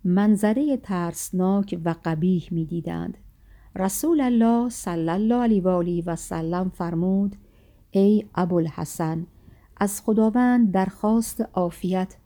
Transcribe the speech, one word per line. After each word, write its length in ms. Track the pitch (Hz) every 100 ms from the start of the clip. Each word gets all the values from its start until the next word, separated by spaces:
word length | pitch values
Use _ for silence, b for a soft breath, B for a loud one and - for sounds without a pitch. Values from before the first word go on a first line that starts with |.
منظرهٔ 720 | 185 180 208 208 208 220 294 262
ترسناک 1000 | - 185 175 165 - 180 185 196 202 175 165
و 100 | 165 165
قبیح 420 | 160 180 185 -
می‌دیدند. 680 | 170 160 170 165 170 - - - b b b b -
رسول 460 | 190 - 311 320
الله 480 | 254 240 226 233 240
صلی 400 | 233 - 170 165
الله 260 | 180 220 240
علیه 260 | 240 214
و 60 | 185
آله 360 | 180 175 175 175
و 100 | 165
سلم 540 | - 170 160 175 185
فرمود: 680 | - 170 165 180 190 202 196 b b b b b
"ای 340 | 196 196 208 - -
ابوالحسن، 920 | 180 180 165 - 170 - 160 160 175 b b b b b
از 240 | 202 -
خداوند 680 | - 220 220 226 247 247 226
درخواست 720 | 185 190 - 214 226 226 - 226
عافیت 640 | - 175 170 180 185 190 -